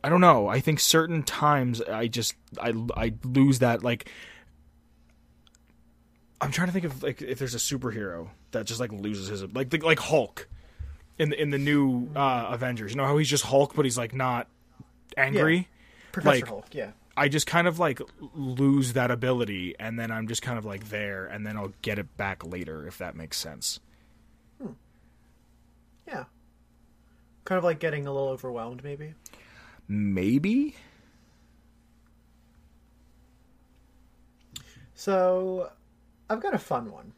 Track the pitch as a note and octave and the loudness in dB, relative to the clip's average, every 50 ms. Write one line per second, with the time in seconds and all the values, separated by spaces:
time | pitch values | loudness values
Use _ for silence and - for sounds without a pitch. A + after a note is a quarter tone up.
0 | - C#3+ E3 F3+ F3+ F3 D3+ A#2 G2+ G2 G2+ C3 - - D3+ C#3 - - - D#3+ | 2 4 6 8 10 10 8 8 4 2 0 0 2 2 2 2 4 6 6 4
1 | D#3+ E3+ E3+ D#3+ C#3 - - - D3+ D3 D3 C#3 B2+ B2 A#2+ A2+ A2+ - G#2 A2 | 4 4 0 -2 -2 -4 -2 2 4 4 4 4 4 0 0 -2 -4 -4 -2 -2
2 | A#2+ A#2 G#2+ A#2+ G#2+ - - _ _ _ - - - A#2+ A2+ A2+ A2+ A#2+ - - | -2 -2 -2 -2 -4 -4 -6 _ _ _ -14 -6 -4 -2 -2 -2 -4 -4 -2 -2
3 | A2+ A2+ A2 A2+ - B2+ B2+ C3+ C3+ C#3 C3 A#2+ C3 A#2+ A#2 A#2 - B2 A#2+ A#2 | -2 -2 -2 -4 -6 0 6 6 8 8 8 6 4 4 2 2 0 -2 -2 -2
4 | - - - - - - - - - - - _ - _ _ _ _ _ _ _ | -6 -16 -18 -18 -20 -20 -20 -20 -20 -20 -20 _ -20 _ _ _ _ _ _ _
5 | _ _ _ _ _ _ _ _ _ _ _ _ _ _ _ _ _ _ _ _ | _ _ _ _ _ _ _ _ _ _ _ _ _ _ _ _ _ _ _ _
6 | _ _ _ _ _ _ _ _ D3+ C#3 C3+ D#3+ F3+ F3+ F3 F#3+ F3 D#3+ C3 C3 | _ _ _ _ _ _ _ _ -6 -4 -2 -2 -2 0 0 -2 -2 -4 -6 -4
7 | - C#3 C3+ - C#3+ B2+ C3 B2+ C#3 A#2+ A#2+ A2+ - - C#3+ C3 B2+ B2 G#2 G#2+ | -6 -6 -6 -6 -6 -8 -6 -4 -4 -6 -4 -4 -2 -2 -2 -2 -4 -4 -4 -4
8 | G#2 F#2+ F2 E2+ E2 F#2 - - - _ - A2+ G#2+ - A2+ A2 B2+ A2+ A2 G2+ | -6 -6 -8 -10 -12 -14 -16 -20 -20 _ -6 -6 -4 -4 -6 -6 -6 -6 -6 -6
9 | G2 G#2 G#2+ G2 F#2+ F#2+ G#2 G2 G2 F#2+ - B2+ C3+ B2+ D#3+ D#3+ D#3 E3 D#3+ - | -6 -6 -4 -4 -6 -8 -8 -8 -8 -8 -6 -6 -4 -2 -2 0 4 4 4 4
10 | - - D3+ D3+ A#2 - - - - - - - - - - - - - - - | 4 4 4 4 4 2 -6 -16 -16 -16 -16 -18 -18 -20 -16 -14 -14 -14 -14 -18
11 | - - - - D#3+ D3+ D3+ C#3+ D#3 D3 C#3+ C#3 C#3 D3 D3 D3 C#3 C3+ B2+ A#2+ | -20 -20 -2 -2 0 0 0 0 0 0 0 0 2 4 4 4 4 4 2 0
12 | B2 - - C#3 C#3 C3+ B2+ B2 A#2 G#2+ A#2+ A#2 B2+ B2+ B2 A2+ G#2+ G2+ A2+ C#3 | -2 -4 -2 0 2 2 2 0 -2 -4 -4 -2 -2 -4 -4 -4 -6 -6 -2 0
13 | C3+ C3+ C#3+ D3+ D#3 C3 D3 C#3 - - - C#3 C#3+ C#3 - D3+ C#3+ C3 A#2 B2 | 0 2 4 2 4 2 2 0 0 4 4 4 4 4 2 0 2 2 2 -2
14 | A#2+ A2+ - C3 C3 B2+ B2 A#2+ - _ _ _ _ _ _ _ - _ _ _ | -4 -6 -4 -2 0 0 0 -2 -4 _ _ _ _ _ _ _ -20 _ _ _
15 | _ - - - C3+ C3+ - G3 D#3 D#3+ E3 F3+ F3+ - _ _ - - - - | _ -10 0 0 0 2 4 4 4 4 4 2 2 -4 _ _ -20 -20 -20 -20
16 | - - - F#3+ - - C#3 B2+ A#2 - G#2+ G2 - - - D3 A2 G2+ - _ | -20 -10 -8 2 4 6 6 6 2 -2 -8 -12 -12 -12 -10 -10 -10 -10 -10 _
17 | _ _ _ - C#3+ C#3+ C#3 D#3 - - - E3+ E3+ F3+ E3+ E3 F3 D#3 B2 - | _ _ _ 2 2 2 4 2 0 2 2 4 4 4 2 2 0 0 0 -4
18 | - - - - D#3 C3 - E3 C#3 C3 B2+ B2 C#3 C#3 C#3 C#3 C3 B2 A#2 C3 | -10 -14 -14 -18 -18 -16 -10 -8 -6 -6 0 4 4 6 6 6 4 2 2 0
19 | B2 A#2+ B2 A#2 B2 B2+ C3 B2 A#2+ G#2 G2+ F#2 F2+ F2+ - - G2+ A2 A2+ A#2 | 2 2 0 0 0 0 0 0 0 -2 -4 -6 -6 -6 -8 -8 -8 -8 -6 -6
20 | A2+ A2+ A2+ A2+ A2 G#2+ A2+ - - C3 A#2+ A2+ G#2+ G#2+ G2 G2 G#2+ G#2+ G#2+ G#2 | -6 -6 -6 -6 -6 -6 -6 -6 -4 -4 -6 -6 -6 -8 -10 -10 -10 -8 -6 -6
21 | G#2 G2+ G2 F#2+ F#2+ - F#2+ G#2 G#2+ G#2+ G#2+ G#2+ G2+ F#2+ - _ - A2 G#2 G#2 | -4 -4 -6 -8 -8 -10 -10 -8 -8 -8 -8 -8 -8 -8 -10 _ -6 -4 -4 -4
22 | G2 - - - G2+ G2 F#2+ - - E2 F2+ F#2 F2 D2+ D#2 D#2 D2 E2 - - | -6 -8 -8 -6 -4 -4 -4 -6 -10 -10 -10 -8 -8 -10 -10 -12 -12 -14 -12 -10
23 | F#2+ E2+ - - D#2+ D#2 - - - E2 D2+ B1+ - - - - _ _ _ _ | -12 -10 -10 -12 -12 -8 -8 -8 -8 -10 -12 -8 -8 -8 -8 -8 _ _ _ _
24 | _ _ _ _ _ _ _ _ _ _ _ _ C#4 G3+ - - _ _ _ _ | _ _ _ _ _ _ _ _ _ _ _ _ -14 -14 -14 -16 _ _ _ _
25 | _ _ _ _ _ _ _ _ _ _ _ _ _ _ _ _ _ _ _ _ | _ _ _ _ _ _ _ _ _ _ _ _ _ _ _ _ _ _ _ _
26 | _ E4+ C#4+ - B3 - _ _ _ _ _ _ _ _ _ _ _ _ _ _ | _ -12 -12 -12 -12 -14 _ _ _ _ _ _ _ _ _ _ _ _ _ _
27 | _ _ _ _ _ _ _ _ _ - F#3 F#3 E3+ F3 E3 D3 E3+ D#3+ D3 D3 | _ _ _ _ _ _ _ _ _ -2 -2 2 2 0 0 0 -2 -4 -4 -4
28 | C#3 C#3 C#3 C#3 C#3 C3+ C3 B2+ - B2+ B2 A#2 A2+ A#2 B2+ B2 C3 C#3+ C#3+ C#3+ | -6 -4 -4 -2 -2 -2 -4 -6 -8 -8 -8 -6 -8 -8 -12 -12 -12 -12 -12 -12
29 | D3+ D#3 D#3 _ _ - - - - - - - - - - - _ - G2+ G#2 | -14 -16 -18 _ _ -20 -20 -20 -20 -20 -20 -20 -20 -20 -20 -20 _ -6 -2 -2
30 | G#2 G2+ G2 F#2 F#2 G2+ A#2+ C#3+ D3+ G3 A3+ C4+ C#4+ D4+ - - - - _ _ | 0 0 0 2 2 2 2 2 2 2 2 2 0 -2 -6 -12 -20 -20 _ _
31 | _ _ _ _ _ _ _ _ _ _ _ _ _ _ _ _ _ _ _ _ | _ _ _ _ _ _ _ _ _ _ _ _ _ _ _ _ _ _ _ _
32 | _ _ _ _ _ _ _ _ _ _ _ _ _ _ _ _ _ _ _ _ | _ _ _ _ _ _ _ _ _ _ _ _ _ _ _ _ _ _ _ _
33 | _ _ _ _ _ _ _ _ _ _ _ _ _ _ _ _ _ _ _ _ | _ _ _ _ _ _ _ _ _ _ _ _ _ _ _ _ _ _ _ _
34 | - _ _ _ _ _ _ _ _ _ - - - - - - - - _ - | -20 _ _ _ _ _ _ _ _ _ -18 -18 -18 -18 -20 -20 -20 -20 _ -8
35 | - G3+ G3 F#3 F#3 F#3 F#3 F#3 F#3+ F#3 F#3 F#3 F3 - - _ _ _ _ _ | -2 0 2 4 4 4 4 2 0 -2 -4 -4 -6 -8 -10 _ _ _ _ _
36 | _ _ _ _ _ _ A3 A#3 - G4+ D#4 G3 - - D3+ A#2+ A#2 G#2+ E2+ C2+ | _ _ _ _ _ _ -6 -2 -2 -2 -2 -2 -2 -2 -4 -4 -4 -8 -14 -16
37 | - - - | -20 -20 -20